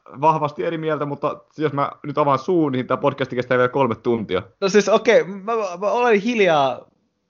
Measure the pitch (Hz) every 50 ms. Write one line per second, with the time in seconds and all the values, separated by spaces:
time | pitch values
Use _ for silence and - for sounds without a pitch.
0 | - - 80 127 143 160 156 151 151 143 147 - - 165 165 160 160 156 156 143
1 | 151 143 143 139 - 139 - - - _ _ - 156 143 127 143 143 - - -
2 | - 147 139 147 151 143 135 127 - - 185 170 156 139 127 127 120 - 127 104
3 | 120 143 135 - 135 - 123 123 123 - 127 123 123 123 - 143 135 117 107 104
4 | - 123 117 113 98 - 90 90 - - _ - 196 190 196 208 202 190 214 226
5 | 226 247 214 170 151 170 202 196 185 220 233 226 208 185 175 175 208 196 208 240
6 | 247 240 220 202 185 240 247 220 196 175 160 147 139 131 117 113 - - _ _
7 | _ _ _ _ _